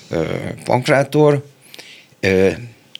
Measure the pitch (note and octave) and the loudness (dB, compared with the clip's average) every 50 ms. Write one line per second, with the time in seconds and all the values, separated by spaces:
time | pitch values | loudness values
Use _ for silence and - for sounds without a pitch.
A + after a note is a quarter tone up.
0 | - - - E2 D#2+ E2+ F#2 F2+ - - - - - A2 A2 B2 B2+ - C3+ C3+ | -12 -8 -4 -4 -4 -4 -4 -6 -8 -10 -12 -8 -4 -2 -2 0 2 2 2 2
1 | C#3 - - D3+ D3+ D3 C#3+ C#3 - - - _ _ _ - - - - - - | 0 0 2 4 4 4 4 2 -2 -8 -20 _ _ _ -20 -20 -20 -20 -20 -20
2 | - _ _ - - F#2+ F#2+ F#2 F#2+ F#2+ F2 A#2 A#2+ A#2 - _ _ _ - | -20 _ _ -4 0 2 2 4 4 2 0 -2 -10 -18 -20 _ _ _ -20